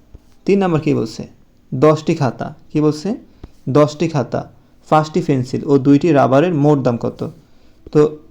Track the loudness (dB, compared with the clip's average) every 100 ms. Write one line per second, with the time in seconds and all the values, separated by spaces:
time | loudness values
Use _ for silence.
0 | _ -20 _ _ -2 0 2 0 0 -2
1 | -4 -10 -18 _ _ _ _ 0 2 2
2 | -2 -2 -2 -4 -12 -12 -6 0 0 -2
3 | -6 -8 -12 -20 -20 -14 -2 0 0 0
4 | -4 -4 -4 -6 -10 -20 _ _ 0 0
5 | 0 -4 -2 -2 -2 -6 0 2 4 4
6 | 4 2 4 2 2 2 2 2 0 -2
7 | -6 -8 -12 -12 _ -20 -20 _ -2 2
8 | 2 -2 -10